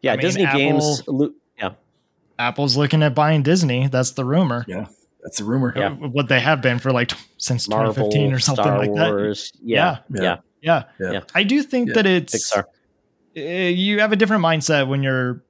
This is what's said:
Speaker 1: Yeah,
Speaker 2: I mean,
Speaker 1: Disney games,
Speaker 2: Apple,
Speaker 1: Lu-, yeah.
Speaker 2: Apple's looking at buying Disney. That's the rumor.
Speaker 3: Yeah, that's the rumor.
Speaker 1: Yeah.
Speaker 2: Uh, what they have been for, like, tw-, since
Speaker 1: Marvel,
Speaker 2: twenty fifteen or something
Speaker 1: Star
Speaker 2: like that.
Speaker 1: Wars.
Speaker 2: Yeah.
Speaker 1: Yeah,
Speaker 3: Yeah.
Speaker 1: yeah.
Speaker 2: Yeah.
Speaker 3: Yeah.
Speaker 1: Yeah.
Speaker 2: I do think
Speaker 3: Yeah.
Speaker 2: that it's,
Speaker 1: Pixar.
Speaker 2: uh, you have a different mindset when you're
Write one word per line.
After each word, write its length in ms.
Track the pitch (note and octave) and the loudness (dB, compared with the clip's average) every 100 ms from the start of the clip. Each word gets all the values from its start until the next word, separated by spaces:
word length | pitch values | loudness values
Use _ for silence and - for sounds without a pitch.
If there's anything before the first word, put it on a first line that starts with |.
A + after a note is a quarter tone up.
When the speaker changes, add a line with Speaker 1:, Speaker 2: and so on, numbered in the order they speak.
Speaker 1:
Yeah, 120 | C3+ | 0
Speaker 2:
I 20 | A2 | 0
mean, 60 | |
Speaker 1:
Disney 240 | D#3+ F#3+ F3 | 0 0 0
games, 560 | C#3 C#3+ C#3+ D3+ C#3+ | 2 2 2 0 -2
Speaker 2:
Apple, 160 | - C3 | -4 -2
Speaker 1:
Lu-, 180 | D3 - _ _ | -2 -4 _ _
yeah. 120 | G#2 - _ _ _ _ _ _ | -10 -10 _ _ _ _ _ _
Speaker 2:
Apple's 380 | A#2+ A#2+ C#3+ B2+ | -4 -2 -2 0
looking 260 | D3 D#3 | 0 2
at 100 | D3+ | 2
buying 300 | B2+ D3+ D#3 | 2 2 2
Disney. 440 | C#3 F3+ E3+ B2 C3+ | 2 2 2 0 0
That's 240 | C3 B2+ | 0 -2
the 120 | - | -2
rumor. 400 | B2+ D3+ F3 A#2+ A#2 | -2 2 2 -2 -6
Speaker 3:
Yeah, 160 | F#2 G#2 _ _ _ | -10 -12 _ _ _
that's 160 | - - | -12 -8
the 40 | |
rumor. 300 | G#2 B2+ B2 C3 | -4 -2 -2 -2
Speaker 1:
Yeah. 120 | G2 C#3 | -4 -4
Speaker 2:
Uh, 60 | C#3 | -6
what 220 | B2+ C3+ | -2 2
they 100 | C3 | 2
have 220 | B2+ D#3 | 2 2
been 180 | B2+ A#2+ | 2 0
for, 140 | C3+ | 0
like, 160 | B2 A#2+ | 0 -2
tw-, 80 | - - _ | -6 -12 _
since 300 | - B2 - | -4 -4 -2
Speaker 1:
Marvel, 260 | A2 A2 | 0 0
Speaker 2:
twenty 160 | G#2 G#2+ | 0 0
fifteen 240 | G#2+ C#3 | 2 2
or 60 | C3 | 2
something 240 | A2+ B2+ | 2 2
Speaker 1:
Star 140 | G#2 G2+ | 2 2
Speaker 2:
like 160 | G#2 G#2 | 0 0
that. 140 | - | 0
Speaker 1:
Wars. 400 | G2+ G#2 G2+ - - | 0 -2 -4 -10 -14
Speaker 2:
Yeah. 360 | A#2 A2+ E3+ C3+ _ | -2 2 2 0 _
Speaker 1:
Yeah, 120 | G#2+ | -2
Speaker 3:
Yeah. 0 | |
Speaker 1:
yeah. 160 | F#2 E2+ _ _ | -2 -2 _ _
Speaker 2:
Yeah. 220 | D3+ E3 - _ F#2 | 0 0 0 _ -6
Speaker 3:
Yeah. 40 | |
Speaker 1:
Yeah. 80 | F#2 - F3 | -6 -4 -2
Speaker 2:
I 80 | |
do 180 | G3 C4+ | 2 0
think 280 | C#4 B3+ A#3+ | 0 -2 0
Speaker 3:
Yeah. 60 | A3 | 2
Speaker 2:
that 100 | F#3+ | 2
it's, 480 | F#3 D#3 A2+ - | 2 0 -4 -2
Speaker 1:
Pixar. 100 | G2+ - _ _ _ _ _ _ - | -2 -2 _ _ _ _ _ _ -12
Speaker 2:
uh, 60 | |
you 580 | D3+ F3 F#3 F3+ G3 G#3 | -6 -2 0 0 0 2
have 140 | G#3+ | 2
a 20 | G#3 | 2
different 280 | G#3 G#3+ E3 | 2 2 2
mindset 420 | D#3+ C#3 D3+ C3+ | 0 2 2 2
when 160 | C#3 | 0
you're 400 | C#3 C3 B2 B2 _ | 0 0 -2 -4 _